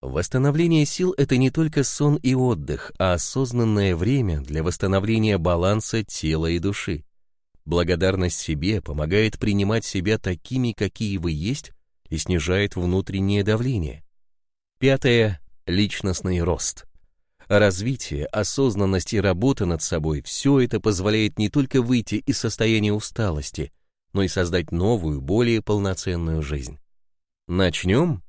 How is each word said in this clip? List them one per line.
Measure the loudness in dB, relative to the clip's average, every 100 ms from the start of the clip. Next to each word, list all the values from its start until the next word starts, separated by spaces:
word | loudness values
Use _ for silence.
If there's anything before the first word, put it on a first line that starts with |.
Восстановление | -4 -4 -2 0 2 2 4 4 2
сил — | 0 -2 2
это | 2 4
не | 2
только | 2 0 0
сон | -2 0 2 2
и | 2
отдых, | 2 2 0 -2 -6 -8 -2
а | 0
осознанное | 2 0 -2 -2 0 2 4 2 2
время | 2 2 2 -2
для | -2 -2
восстановления | -2 0 2 2 2 2 2 2
баланса | 2 2 2 0 0 -4
тела | -4 -4 -2 0 0
и | 0
души. | 0 -4 -4 -6 -8 _ _ _ _ _
Благодарность | -2 0 2 2 2 2 -2 -2
себе | -4 -2 0 -2
помогает | -4 -6 0 2 0 0
принимать | -2 0 0 -2 -2
себя | -4 -2 -2
такими, | -2 -6 -4 -2 -2
какие | -2 -4 -2 -4 -2
вы | -2
есть, | -2 -4 -6 -10 -20 _ _ -8
и | -6
снижает | 0 0 2 0 0 -2
внутреннее | 0 0 0 -2 0 0
давление. | 2 0 0 -2 -4 -8 -18 _ _ _ _ _ _ _
Пятое. | 2 2 4 4 2 0 -10 -14 -4
Личностный | 0 0 0 -4 -2 -2 0
рост. | 0 0 -4 -8 -16 -20 -20 _ _ _ 2
Развитие, | 4 4 2 -4 -4 -6 -6 -4
осознанность | -2 -4 0 0 2 0 0 0
и | 0
работа | 0 2 0 0 0
над | -2
собой — | -2 -2 -2 -4
всё | -4 -2 2 4
это | 4 0
позволяет | 0 0 2 2 0 0
не | 0
только | 0 0 0
выйти | 2 0 0 -4
из | -2 -2
состояния | -2 0 2 2 2
усталости, | 0 -4 -4 -2 -2 -6 -8 -10 _ _ _ _
но | -2
и | 0
создать | 0 0 0 -2
новую, | 0 0 0 0 -4
более | 0 2 2 0
полноценную | 0 0 0 -2 -4 -4 -2 -2
жизнь. | -2 -6 -8 -14 -20 _ _ _ _ _ _
Начнём? | 0 2 0 2 2 2 -2